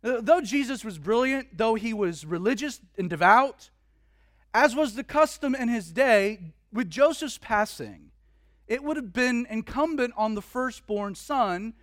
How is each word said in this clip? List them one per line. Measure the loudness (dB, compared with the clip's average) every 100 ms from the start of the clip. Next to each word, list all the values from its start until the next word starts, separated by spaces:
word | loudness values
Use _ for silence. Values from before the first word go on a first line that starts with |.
Uh, | -2 -4
though | 4 4
Jesus | 4 -2 -2 -4
was | -8 -10
brilliant, | -2 0 2 0 -4 -2
though | 0 2
he | -2
was | -2 -2 -4 -6
religious | -2 0 0 -4 -8 -18 -8
and | -6
devout, | 4 6 6 6 -4 -20 _ _ _ _ _ _ _ _
as | 2 2 4
was | -2 -2
the | -4
custom | 2 2 0 -4 -2
in | -2
his | -2 -4
day, | 0 4 6 4 -4 -14 -20 _
with | -6 -4
Joseph's | 2 2 2 -8 -10
passing, | -2 0 0 -4 -12 -14 -20 _ _ _ _ _ _
it | -6
would | -4 -6
have | -6
been | -2 0 0 -2
incumbent | -6 -8 -4 -2 0 -4 -2
on | -4 -4
the |
firstborn | -8 -6 -6 -8 _ -6 -6 -10
son | -6 0 0 0 -6 -14